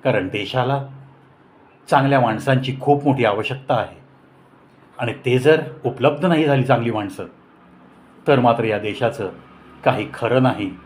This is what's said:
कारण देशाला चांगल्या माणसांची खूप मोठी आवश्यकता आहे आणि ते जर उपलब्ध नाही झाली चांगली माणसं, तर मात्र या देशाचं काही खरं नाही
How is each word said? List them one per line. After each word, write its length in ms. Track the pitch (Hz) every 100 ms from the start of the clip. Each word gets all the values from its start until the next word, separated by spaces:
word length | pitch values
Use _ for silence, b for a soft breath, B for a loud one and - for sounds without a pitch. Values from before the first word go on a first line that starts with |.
कारण 240 | 139 113 95
देशाला 560 | 104 101 127 127 139 135 - - - _ _ _ _ _ _ -
चांगल्या 300 | 147 135 139
माणसांची 560 | 120 107 - 127 127 135
खूप 220 | 139 143
मोठी 220 | 143 127 113
आवश्यकता 500 | 101 107 131 - 123
आहे 220 | 95 - - _ _ _ _ - _ _ - -
आणि 160 | 120 107 127
ते 120 | 123
जर 220 | 131 156 151 - 123
उपलब्ध 400 | - 131 147 175
नाही 200 | 165 151
झाली 180 | 139
चांगली 280 | 127 123 117
माणसं, 340 | 107 101 92 90 - _ _ - - - - - - -
तर 120 | 139
मात्र 240 | 120 117
या 160 | 113 104
देशाचं 500 | 104 101 120 - 98 - - - - -
काही 240 | - 127 104
खरं 300 | - 117 127
नाही 280 | 127 101 98 90